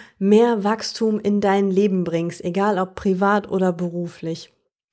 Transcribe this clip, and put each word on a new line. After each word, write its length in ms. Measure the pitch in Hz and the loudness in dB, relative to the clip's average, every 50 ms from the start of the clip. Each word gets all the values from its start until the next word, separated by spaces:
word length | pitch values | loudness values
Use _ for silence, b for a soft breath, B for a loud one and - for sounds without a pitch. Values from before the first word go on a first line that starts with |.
| B B B | B B B
mehr 480 | B 190 202 208 220 240 240 233 208 190 | B 2 4 6 6 6 4 2 0 0
Wachstum 540 | 208 220 214 - - - - 226 220 214 208 | -2 -2 -2 -4 -8 -4 -2 -2 0 0 0
in 200 | - 208 208 202 | 0 0 0 2
dein 320 | 208 196 196 202 196 196 | 2 2 2 2 2 2
Leben 320 | 185 190 208 202 190 185 170 | 2 2 2 2 2 0 -2
bringst, 400 | 165 165 165 170 170 165 - - | -2 -2 -2 -4 -4 -6 -6 -6
egal 340 | 180 170 196 202 214 208 | -4 -2 0 0 0 0
ob 180 | - 285 - - | 0 -2 -4 -4
privat 540 | - - 196 185 180 202 196 208 202 202 - | -4 -2 -2 0 2 2 2 2 0 -2 -2
oder 220 | - 185 185 185 | -2 0 0 0
beruflich. 800 | 170 170 180 170 170 175 175 170 - - 175 160 165 160 - - _ _ _ _ _ _ _ _ | 0 -2 -4 -6 -4 -6 -8 -8 -10 -10 -8 -8 -8 -8 -12 -20 _ _ _ _ _ _ _ _